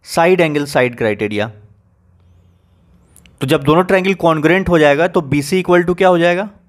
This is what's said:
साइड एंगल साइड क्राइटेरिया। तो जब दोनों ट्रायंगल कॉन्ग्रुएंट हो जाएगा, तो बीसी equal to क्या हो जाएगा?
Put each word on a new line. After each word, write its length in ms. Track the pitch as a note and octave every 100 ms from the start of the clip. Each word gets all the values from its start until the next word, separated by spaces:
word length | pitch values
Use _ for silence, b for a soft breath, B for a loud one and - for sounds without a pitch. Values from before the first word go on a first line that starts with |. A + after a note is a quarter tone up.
साइड 380 | - - E3+ F3+
एंगल 240 | E3 D3 C#3+
साइड 320 | C#3+ B2+ A#2
क्राइटेरिया। 500 | A2+ G#2 G#2+ G#2 A2 - - _ _ _ _ _ _ _ _ _ _ _ _ _ _ _ _ _
तो 60 | C3+
जब 160 | D3+
दोनों 200 | C#3 D#3+
ट्रायंगल 300 | F#3 G3 F#3
कॉन्ग्रुएंट 560 | F#3+ E3+ D#3 D#3 F#3 F3
हो 100 | E3+
जाएगा, 280 | D3 C#3+ E3+
तो 140 | F3+
बीसी 420 | C#3+ D3 C#3+ F#3
equal 240 | F3+ F3 F3
to 80 | F3+
क्या 100 | F#3
हो 100 | F3
जाएगा? 320 | E3+ F3 G#3 -